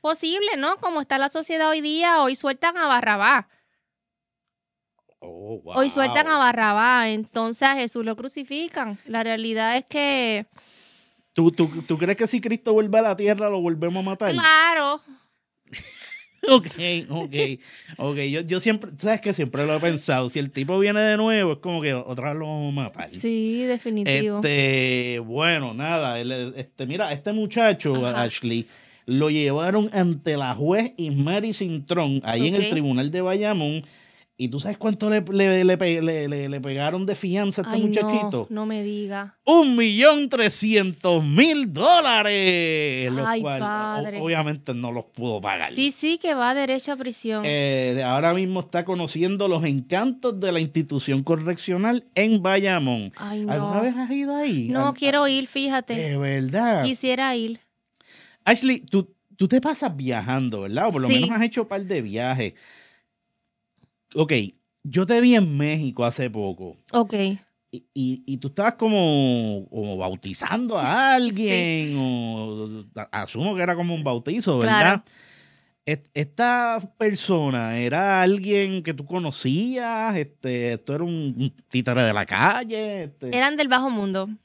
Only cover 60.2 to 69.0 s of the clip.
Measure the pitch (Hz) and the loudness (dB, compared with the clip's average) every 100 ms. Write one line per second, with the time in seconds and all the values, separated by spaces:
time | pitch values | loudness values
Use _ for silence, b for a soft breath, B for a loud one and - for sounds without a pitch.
60.2 | 107 131 131 107 98 113 214 160 127 127 | 0 0 0 -2 -4 0 0 0 2 4
61.2 | 175 226 226 233 220 202 190 180 110 104 | 2 0 0 -2 -4 -6 -4 -4 -4 -4
62.2 | 123 131 107 - b b b b b _ | -2 -2 -4 -6 b b b b b _
63.2 | _ _ _ _ _ _ _ _ _ 143 | _ _ _ _ _ _ _ _ _ -2
64.2 | 156 139 95 _ _ _ 147 147 185 233 | 0 2 0 _ _ _ -4 -2 2 4
65.2 | 247 233 180 143 147 156 143 120 120 120 | 6 6 4 0 0 0 -2 0 -2 0
66.2 | 127 110 98 87 92 78 _ 240 214 214 | -6 -4 -6 -6 -12 -16 _ -2 0 0
67.2 | 196 196 _ _ _ 127 _ 135 127 127 | -2 -4 _ _ _ -18 _ -4 -4 -4
68.2 | 131 135 139 139 208 240 220 208 | -6 -8 -6 -2 -2 0 2 4